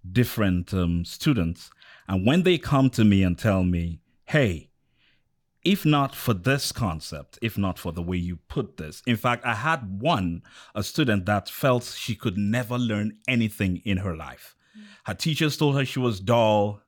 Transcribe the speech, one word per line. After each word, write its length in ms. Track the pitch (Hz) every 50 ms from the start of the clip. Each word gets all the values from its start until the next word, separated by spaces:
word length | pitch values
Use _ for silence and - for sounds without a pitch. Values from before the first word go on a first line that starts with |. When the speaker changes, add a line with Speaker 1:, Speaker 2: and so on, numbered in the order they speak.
| - 90
Speaker 1:
different, 640 | 92 120 123 - - 113 107 95 90 87 87 - -
um, 320 | 92 87 85 85 85 87
students. 640 | - - - - 165 135 110 85 82 85 - - - _ _ - - - - _
And 180 | - 95 92 92
when 180 | 120 147 180 170
they 140 | 185 180
come 320 | 151 - - 143 135 135 131
to 120 | - - 110
me 180 | 104 101 98 95
and 140 | 90 87
tell 260 | - - 110 98 95 90
me, 360 | 90 90 85 85 85 82 - _ _ _ _ _
"Hey, 440 | - - 156 135 104 87 73 - _ _ _ _ _ _ _ _ _ _ _ _ _ _ _ _ _ _ _ _
if 220 | 175 202 190 -
not 300 | 151 151 143 139 127 -
for 180 | - - 127 110
this 380 | 90 87 131 135 139 - -
concept, 680 | - - 123 95 78 78 - - 82 73 71 _ - -
if 160 | - 113 -
not 200 | - 101 95 90
for 140 | - - 90
the 100 | 80 87
way 160 | 85 87 92
you 200 | 90 87 90 87 82 _
put 300 | _ - 151 117 - _
this." 260 | - 80 76 - - _
In 120 | 123 120
fact, 280 | 107 - 123 120 120 -
I 100 | 120 113
had 460 | 101 120 156 165 143 117 95 95 98
one, 400 | 120 156 170 110 92 87 85 87 _ - - - - - _
a 100 | 107 98
student 420 | - - - 151 123 107 98 87
that 220 | 101 104 101 - -
felt 340 | - - - 135 127 120 -
she 320 | - - - - - 107
could 220 | - - 120 90
never 400 | 101 101 101 113 123 120 107 123 123
learn 380 | 123 113 107 104 104 107 - _ _
anything 500 | - 131 117 113 104 - - 104 95 90 87 _
in 120 | 110 98
her 180 | 90 98 95 82
life. 400 | 78 76 67 62 - - - _ _ _ _ _
Speaker 2:
Mm. 60 | - - - - _ _
Speaker 1:
Her 80 | - 98
teachers 440 | - - 165 151 - 165 151 -
told 180 | - 156 147 135
her 100 | 139 135
she 140 | - - 135
was 200 | 127 120 107 92
dull 640 | 95 107 117 117 113 107 107 104 101 104 104 104 _